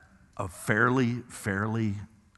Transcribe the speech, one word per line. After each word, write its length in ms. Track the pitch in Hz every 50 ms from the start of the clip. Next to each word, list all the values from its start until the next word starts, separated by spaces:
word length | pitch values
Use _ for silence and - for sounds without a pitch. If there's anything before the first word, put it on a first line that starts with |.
| - - - - - - - -
a 100 | 101 95
fairly, 760 | - - - - 113 107 117 123 123 135 131 117 120 123 117 -
fairly, 680 | - - - 110 98 98 104 110 110 113 110 107 101 104 101 - - - _ _ _